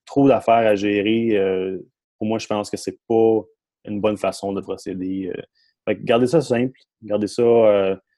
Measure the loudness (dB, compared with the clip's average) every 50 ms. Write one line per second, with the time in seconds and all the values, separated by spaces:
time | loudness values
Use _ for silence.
0 | _ -4 0 2 4 4 4 4 4 2 2 4 4 2 2 2 0 0 0 0
1 | 0 0 0 0 0 0 0 0 0 0 -2 -2 -4 -6 -8 -10 -12 _ _ _
2 | _ _ _ -8 -6 -4 -4 -4 -4 -4 -4 -4 -4 -6 -8 -8 -8 -10 -12 _
3 | _ 0 2 4 4 4 2 0 -2 _ _ _ _ _ _ _ _ -10 -8 -2
4 | -2 -2 -2 0 -4 -4 -4 -4 -8 -6 -6 -6 -8 -8 -12 -10 -10 -10 -10 -8
5 | -8 -8 -6 -8 -8 -8 -10 -12 -14 _ _ _ _ _ _ _ -6 -6 -6 -6
6 | 0 0 2 2 2 2 2 0 0 0 0 0 -2 -2 -6 _ _ _ _ _
7 | -8 -4 -2 -2 -2 -2 -2 0 2 4 6 6 6 6 4 4 2 0 -2 -4
8 | _ _ _